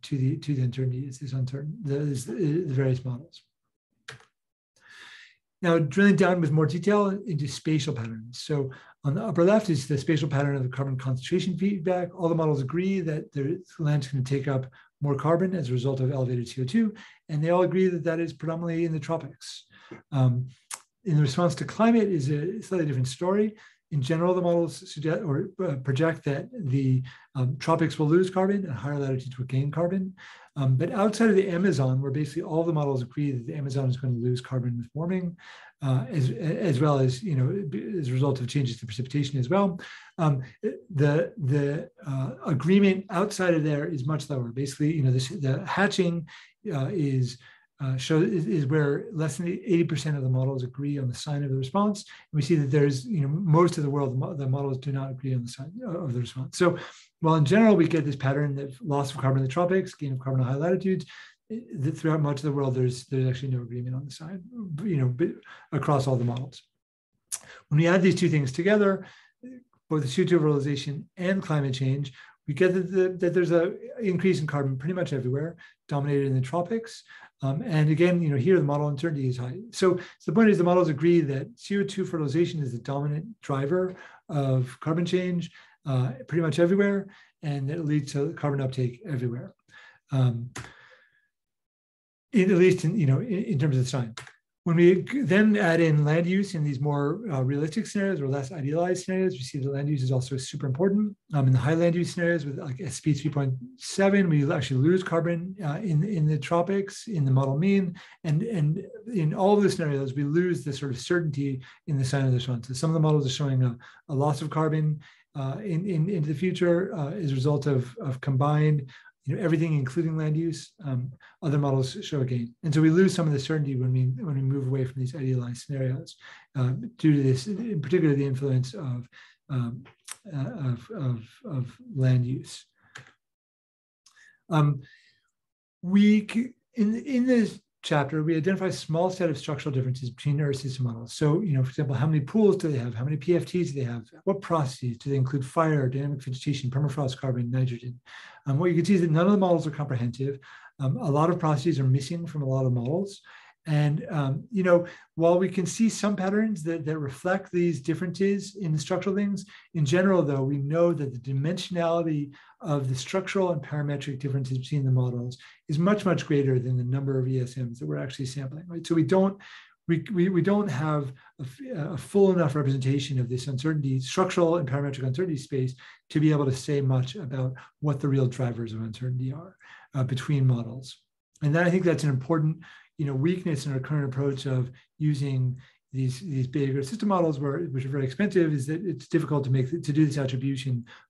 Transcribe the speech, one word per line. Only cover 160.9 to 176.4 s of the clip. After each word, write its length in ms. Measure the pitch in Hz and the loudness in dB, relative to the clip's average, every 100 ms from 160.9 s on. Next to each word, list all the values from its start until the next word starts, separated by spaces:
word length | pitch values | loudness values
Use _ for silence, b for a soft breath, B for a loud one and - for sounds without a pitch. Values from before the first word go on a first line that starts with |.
that 220 | 156 139 | 2 -4
the 60 | 117 135 | -6 -6
dimensionality 960 | 135 151 185 - 175 170 170 160 151 143 B B B | -2 -2 -4 -4 -2 0 0 0 -2 -4 B B B
of 300 | 196 147 131 | -4 -2 -2
the 60 | 131 | -4
structural 580 | - 190 185 202 185 | -4 -4 -2 0 0
and 80 | 160 | 0
parametric 580 | - 147 147 143 147 131 | -4 -6 -4 -4 -6 -6
differences 380 | 139 135 127 131 | -4 -2 -2 -4
between 260 | 127 151 | -4 -2
the 80 | 135 | 2
models 460 | 127 127 123 123 123 B B - | 2 2 -2 -6 -10 B B -6
is 100 | 151 | 0
much, 240 | 180 208 | 2 2
much 220 | 185 170 - | 2 0 2
greater 340 | 143 135 127 | 0 2 2
than 160 | 123 127 | 0 -2
the 80 | |
number 340 | 123 135 139 135 | 0 -2 -2 -2
of 120 | 127 | 0
E 100 | 131 | -2
S 160 | 123 131 | -4 -6
Ms 240 | 120 117 | -8 -8
that 80 | 151 | -6
we're 100 | 147 | -6
actually 280 | 143 - 131 | -6 -8 -8
sampling, 400 | 139 131 151 180 | -6 -10 -10 -12
right? 180 | 170 165 | -10 -2
So 100 | 165 | 2
we 80 | |
don't, 340 | 143 190 196 196 B B B B - | 4 4 4 0 B B B B -2
we, 160 | 165 - | -2 0
we, 140 | 185 185 | 2 2
we 140 | 180 | 4
don't 260 | 175 208 202 | 4 2 2
have 440 | 127 156 151 131 - b - | 0 0 0 -2 -10 b -14
a 40 | |
f-, 160 | 131 - 262 | -14 -12 -12
a 240 | 208 151 160 | -8 -6 -8
full 360 | - 202 196 | -2 4 6
enough 220 | 180 156 151 | 6 4 2
representation 640 | 135 135 131 143 139 131 | 0 0 2 0 0 -2
of 120 | 120 | -2
this 180 | 127 139 | -4 -4
uncertainty, 500 | 123 156 156 135 131 | -2 0 0 0 -2
structural 560 | 131 - 185 - 165 170 | -2 0 0 4 4 2
and 100 | 135 | 0
parametric 400 | 139 143 127 131 | -2 -2 -4 -4
uncertainty 300 | 127 185 139 | -2 -2 -4
space 360 | - 135 127 131 B B _ | -4 -4 -4 -6 B B _
to 100 | 156 | 2
be 120 | 151 | 4
able 140 | 147 | 4